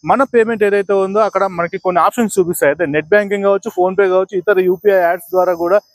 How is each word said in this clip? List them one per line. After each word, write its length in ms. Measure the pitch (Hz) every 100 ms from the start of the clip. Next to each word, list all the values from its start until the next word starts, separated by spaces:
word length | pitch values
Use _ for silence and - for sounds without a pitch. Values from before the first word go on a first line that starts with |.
| 156
మన 180 | 214
పేమెంట్ 400 | 269 240 226 226
ఏదైతే 300 | 208 202 202
ఉందో 260 | 196 190 202
అక్కడ 260 | 180 190 196
మనకి 320 | 175 170 190
కొన్ని 240 | 185 175
ఆప్షన్స్ 380 | 175 - 220 -
చూపిస్తాయి. 300 | 170 175 147
అయితే 160 | 156 165
నెట్ 240 | 151 156
బ్యాంకింగ్ 340 | 208 202 202
కావచ్చు, 280 | 196 196 226 -
PhonePe 300 | 180 190 196
కావచ్చు, 280 | 185 190 190
ఇతర 220 | 170 190
యూపీఐ 360 | 185 185 208 190
యాడ్స్ 360 | 170 175 -
ద్వారా 220 | 185 180
కూడా 260 | 175 170 202 _